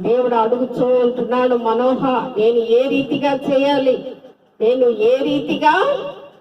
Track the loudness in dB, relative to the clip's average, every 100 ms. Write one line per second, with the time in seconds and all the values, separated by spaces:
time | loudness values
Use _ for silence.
0 | -2 0 2 0 0 0 -4 -2 0 2
1 | 2 0 -2 0 0 0 0 0 0 0
2 | 0 -2 -2 0 2 2 2 2 2 -2
3 | -2 -2 -2 -2 0 0 2 0 0 -2
4 | -4 -16 -20 -20 _ -2 0 2 2 2
5 | 2 2 0 -4 -4 0 2 2 0 -2
6 | -6 -12 -18 -20